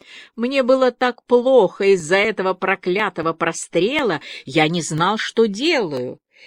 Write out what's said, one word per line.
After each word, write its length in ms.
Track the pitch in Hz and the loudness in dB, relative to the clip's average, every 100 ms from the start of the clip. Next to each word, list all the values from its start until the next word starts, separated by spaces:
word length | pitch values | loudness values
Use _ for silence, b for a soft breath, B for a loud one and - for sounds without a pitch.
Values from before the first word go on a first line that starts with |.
| B B B - | B B B -8
Мне 280 | 247 277 | -2 0
было 280 | 247 262 254 | 2 2 2
так 320 | 247 247 - - | 0 -2 -4 0
плохо 680 | 247 254 254 180 - 196 | 2 6 4 4 2 2
из-за 220 | 190 151 196 | 2 2 0
этого 400 | 220 202 185 185 | 0 -2 -4 -2
проклятого 760 | 185 190 180 190 202 170 160 | -2 -2 -2 -2 -4 -4 -4
прострела, 880 | 160 165 165 - 170 202 302 233 151 B B 139 | -2 -4 -4 -4 -2 0 0 -2 -4 B B -4
я 220 | 156 156 | 0 0
не 140 | 175 | -2
знал, 380 | - 156 180 214 | -4 -2 -2 -2
что 260 | - - 226 | -4 0 0
делаю. 720 | 196 320 294 175 131 123 - _ B | 0 -2 -2 -2 -6 -8 -12 _ B